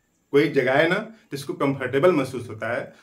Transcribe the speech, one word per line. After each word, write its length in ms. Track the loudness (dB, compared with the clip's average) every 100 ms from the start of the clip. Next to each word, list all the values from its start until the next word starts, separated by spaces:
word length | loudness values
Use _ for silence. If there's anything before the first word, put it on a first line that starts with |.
| _ _ _
कोई 160 | 2 4
जगाए 380 | 2 2 2 2
ना, 60 |
तो 420 | 0 -4 -14 _ -10
इसको 180 | -8
comfortable 580 | -2 -2 -2 -2 2 4
महसूस 360 | 2 -2 -8 -12
होता 240 | -8 -6
है। 200 | -6 -8 -16